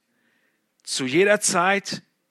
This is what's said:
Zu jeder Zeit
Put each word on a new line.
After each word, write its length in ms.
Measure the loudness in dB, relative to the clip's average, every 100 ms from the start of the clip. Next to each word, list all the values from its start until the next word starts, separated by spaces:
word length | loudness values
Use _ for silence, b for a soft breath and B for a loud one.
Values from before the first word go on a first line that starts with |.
| _ _ _ _ _ _ _ _
Zu 220 | -10 -6 -2
jeder 340 | 2 2 2
Zeit 640 | 2 0 0 0 -4 -12 -14 _ _